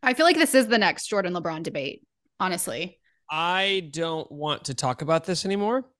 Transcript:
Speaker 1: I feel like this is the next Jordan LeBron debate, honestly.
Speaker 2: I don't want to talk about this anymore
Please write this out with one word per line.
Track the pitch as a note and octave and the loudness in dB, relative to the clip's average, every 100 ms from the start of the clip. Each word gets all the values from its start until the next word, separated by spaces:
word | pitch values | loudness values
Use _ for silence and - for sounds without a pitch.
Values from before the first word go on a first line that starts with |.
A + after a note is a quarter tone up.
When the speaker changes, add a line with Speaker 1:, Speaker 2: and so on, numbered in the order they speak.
Speaker 1:
I | B3+ | 0
feel | B3 E4 | 4 4
like | E4 | 6
this | D#4+ | 6
is | C4 A#3 | 4 4
the | A3+ | 4
next | F#3+ - - | 2 0 -2
Jordan | G3+ F3+ | -2 -2
LeBron | F3 E3 D#3+ | -2 -4 -6
debate, | E3 D#3 C3+ - _ _ _ _ | -6 -6 -8 -10 _ _ _ _
honestly. | F#3 E3+ - A#2+ F3 _ _ _ _ | -2 -2 -4 -6 -8 _ _ _ _
Speaker 2:
I | D#3 E3+ F#3 G3 G3 E3 | -4 -2 0 0 0 -4
don't | D3 E3 D#3+ - | -6 -4 -4 -8
want | D3 D3+ D3 - | -8 -4 -4 -6
to | |
talk | C3 C3+ B2+ | -4 -2 -2
about | D3 E3 | 0 0
this | E3 F3 | 0 -4
anymore | F#3+ G3+ G#3 B3+ B3+ | -2 -2 0 -2 -4